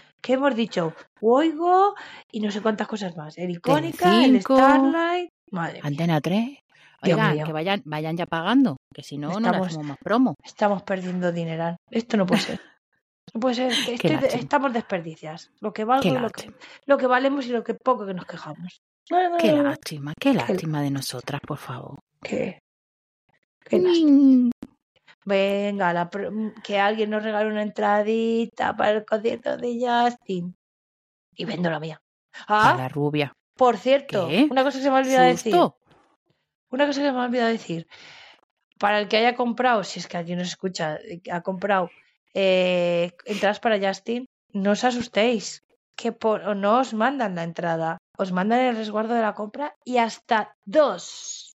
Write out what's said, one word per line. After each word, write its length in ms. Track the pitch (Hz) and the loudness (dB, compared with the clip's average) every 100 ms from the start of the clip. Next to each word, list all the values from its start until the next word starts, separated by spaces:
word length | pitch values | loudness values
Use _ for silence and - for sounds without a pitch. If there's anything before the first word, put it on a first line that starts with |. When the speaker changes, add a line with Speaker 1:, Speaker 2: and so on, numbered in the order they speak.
| _ _ | _ _
Speaker 1:
que 120 | - | -2
hemos 220 | 262 277 226 | 2 2 0
dicho, 400 | 226 - 165 - - _ | -2 -2 -4 -4 -18 _
Oigo 760 | 214 254 320 302 349 370 403 403 - - - | 4 4 4 2 2 4 4 0 -12 -20 -12
y 80 | 226 | -6
no 100 | 208 | -4
sé 120 | 202 | -2
cuántas 260 | 208 214 220 | -2 -2 -4
cosas 280 | 214 196 170 | -6 -8 -10
más. 220 | 151 156 | -14 -8
El 140 | 180 | -8
Icónica, 580 | 175 - 269 330 311 180 220 | -4 0 0 0 2 4 6
el 60 | 262 | 6
Speaker 2:
Telecinco, 240 | 254 185 262 | 6 4 6
Speaker 1:
Starlight, 720 | 262 277 269 330 339 349 359 _ _ | 8 6 4 2 0 -2 -6 _ _
madre 220 | 180 160 | -6 -6
mía. 80 | - | -6
Speaker 2:
Antena 380 | 147 147 170 156 | -6 -2 0 0
tres. 380 | 160 196 233 285 _ _ _ _ | 0 -2 -2 -6 _ _ _ _
Speaker 1:
Dios 140 | - 170 | 0 2
Speaker 2:
Oigan, 160 | 220 151 | 2 0
Speaker 1:
mío. 100 | 156 | -2
Speaker 2:
que 60 | |
vayan, 300 | 156 170 202 | -4 -2 -4
vayan 320 | 156 151 156 165 | -4 -6 -4 -4
ya 100 | 170 | -4
pagando, 520 | 165 170 254 247 135 _ - | -4 2 4 4 0 _ -20
que 80 | |
si 140 | - 143 | -14 -10
no, 100 | 147 | -6
no 120 | 190 | -2
le 40 | 214 | 0
Speaker 1:
Estamos, 200 | 180 185 | 0 -2
Speaker 2:
hacemos 180 | 160 147 | -6 -8
más 120 | 139 | -8
promo. 340 | - 220 254 151 | -2 2 2 -2
Speaker 1:
estamos 420 | - - 208 196 | -12 -2 -2 -2
perdiendo 500 | - 190 180 180 180 | -4 -6 -4 -4 -2
dineral. 420 | 170 165 160 165 175 _ | -2 -4 -4 -6 -6 _
Esto 240 | 226 226 220 | -6 -2 0
no 80 | 185 | 2
puede 160 | 185 | 2
ser. 180 | - - - | 0 -8 -12
Speaker 2:
<laughs> 40 | _ _ _ _ _ _ | _ _ _ _ _ _
Speaker 1:
No 60 | 233 | -4
puede 160 | 254 240 | -2 0
ser, 160 | 254 | 0
que 140 | 220 - | -2 -4
Speaker 2:
Qué 80 | 240 | -2
Speaker 1:
estoy 140 | 269 | 0
de-, 100 | 311 | 0
Speaker 2:
lástima. 200 | 269 240 | 0 -2
Speaker 1:
estamos 300 | 247 285 269 | 0 0 0
desperdicias. 760 | 233 - 190 165 160 156 165 - _ | -2 -4 -6 -8 -14 -14 -16 -18 _
Lo 120 | 214 | -10
que 120 | - 214 | -4 0
valgo 180 | 262 | 2
Speaker 2:
Qué 60 | 269 | 2
Speaker 1:
y 20 | |
lo 180 | 262 226 | 0 -2
que, 140 | - 220 | -8 -16
Speaker 2:
lástima. 80 | - - - - | -18 -20 -8 0
Speaker 1:
lo 120 | 277 | 2
que 100 | 247 | 4
valemos 380 | 247 269 285 240 | 2 2 -2 -4
y 20 | |
lo 140 | 240 | -4
que 100 | 214 | -4
poco 320 | 202 - 247 202 | -4 0 0 -2
que 80 | |
nos 120 | 180 170 | -8 -10
quejamos. 560 | 170 - 151 180 - _ _ - | -14 -14 -14 -14 -16 _ _ -4
No, 200 | 349 370 | 0 0
no, 80 | 339 | 2
Speaker 2:
Qué 140 | 330 | 2
Speaker 1:
no, 40 | 294 | 4
no. 60 | 285 | 2
Speaker 2:
lástima, 440 | 277 - 151 143 156 | -2 -10 -12 -10 -2
qué 120 | 277 | 2
Speaker 1:
Qué 40 | 233 | 2
Speaker 2:
lástima 420 | 120 185 - 151 | 0 -2 -2 -2
de 40 | 143 | -2
Speaker 1:
lástima. 80 | 139 | -2
Speaker 2:
nosotras, 420 | 131 127 - 143 - | -6 -10 -8 -8 -6
por 100 | 147 | -10
favor. 420 | - 123 135 139 - _ | -10 -12 -12 -18 -20 _
Speaker 1:
Qué, 380 | - - - 180 _ _ _ _ _ _ _ _ _ _ | -8 -4 -4 -8 _ _ _ _ _ _ _ _ _ _
qué 160 | - - | -2 2
lástima. 320 | 359 339 302 | 4 4 6
Speaker 2:
Mm. 380 | 277 269 262 247 - - _ _ _ _ _ - | 6 8 6 4 -2 -10 _ _ _ _ _ -2
Speaker 1:
Venga, 680 | 196 196 202 202 202 180 | 0 2 0 -2 0 0
la 160 | 175 175 | 0 -2
pro-, 220 | 196 190 208 220 214 | -6 -6 -6 -8 -8
que 160 | - 202 | -4 0
alguien 300 | 202 220 214 | 2 0 -2
nos 140 | 214 | -2
regale 260 | 214 208 214 | -2 -2 -2
una 140 | 214 | -2
entradita 1120 | 214 208 208 208 208 226 226 226 233 - - 214 | -4 -2 2 2 2 0 0 0 -2 -4 -4 0
para 160 | 208 | 0
el 140 | 214 214 | 0 0
concierto 500 | 220 220 233 - - | -2 -2 -4 -4 -4
de 220 | 247 240 | -4 -4
Justin. 760 | 247 240 240 240 - 185 175 - _ _ _ _ _ _ _ - | 0 2 0 -2 -8 -6 -8 -12 _ _ _ _ _ _ _ -12
Y 100 | 165 | -8
vendo 240 | - 175 | -4 -2
la 80 | 156 | -2
mía. 220 | 160 156 _ _ _ - - | -6 -12 _ _ _ -14 0
Speaker 2:
A 240 | 214 220 | 4 4
Speaker 1:
Ah, 40 | 131 | 4
Speaker 2:
la 120 | 131 | -2
rubia. 440 | 151 147 147 143 - _ - | -4 -2 0 -2 -6 _ 2
Speaker 1:
por 200 | 254 233 | 2 4
cierto, 500 | 247 277 277 208 170 | 2 2 0 -4 0
Speaker 2:
¿Qué? 200 | 170 302 | 2 2
Speaker 1:
una 120 | 254 | 2
cosa 140 | 262 269 | 0 0
que 40 | |
se 60 | 277 | 0
me 60 | 262 | 2
ha 20 | |
olvidado 260 | 262 262 254 | 4 6 6
decir. 260 | 247 226 | 4 2
Speaker 2:
Susto. 240 | 349 247 - _ _ _ _ _ _ _ _ _ | 2 2 0 _ _ _ _ _ _ _ _ _
Speaker 1:
Una 160 | - 285 | 0 0
cosa 140 | 269 | 0
que 60 | 285 | -2
se 60 | |
me 60 | 254 | -2
ha 40 | 247 | -2
olvidado 240 | 247 226 | 0 0
decir. 380 | 226 - 165 160 - - - - - _ _ _ - | -2 -4 -8 -10 -18 -20 -20 -20 -20 _ _ _ -4
Para 200 | 202 208 | 0 0
el 80 | 202 | 0
que 100 | 220 | 2
haya 160 | 233 240 | 2 0
comprado, 480 | 247 233 247 226 180 | -2 0 2 0 -2
si 140 | - | -8
es 80 | 175 | -10
que 100 | 175 | -8
alguien 220 | 170 175 | -6 -6
nos 100 | 180 | -6
escucha, 480 | - 190 180 160 151 | -6 -8 -6 -6 -6
eh, 240 | - 170 - | -10 -14 -8
ha 100 | 175 | -8
comprado, 480 | 170 190 196 196 180 _ _ _ _ | -6 -6 0 0 0 _ _ _ _
eh, 800 | - 190 185 180 180 175 170 175 - - | 0 2 4 2 2 2 0 -2 -6 -10
entradas 340 | 202 196 208 | -2 0 0
para 180 | 233 214 | 0 0
Justin, 460 | 196 190 - 240 262 _ _ | 0 -4 -6 -8 -8 _ _
no 180 | 202 196 | -2 0
os 120 | 208 | 2
asustéis, 800 | 247 247 233 - 226 226 175 - _ _ _ - | 2 0 -2 0 2 0 -4 -14 _ _ _ -8
que 160 | 233 | -8
por, 300 | 220 226 208 | -2 -2 -2
o 140 | 175 202 | -2 -2
no 240 | 202 233 | 2 2
os 140 | 262 220 | 2 0
mandan 400 | 226 285 220 180 | 0 0 -4 -4
la 80 | |
entrada, 560 | 170 165 175 165 160 170 _ - | -6 -4 -2 -2 -2 -6 _ -6
os 140 | 190 | -2
mandan 280 | 180 202 240 | 0 2 2
el 140 | 254 220 | 2 0
resguardo 380 | 214 214 226 | -4 -4 -2
de 80 | 233 | 0
la 140 | 214 208 | 0 -2
compra 400 | 214 254 294 - - | -8 -8 -10 -10 -4
y 120 | 247 | 0
hasta 580 | 226 - - 226 208 _ - | 0 -2 -2 -2 -2 _ -2
dos 880 | 240 285 180 - - - - - | 2 2 2 -10 -16 -14 -16 -18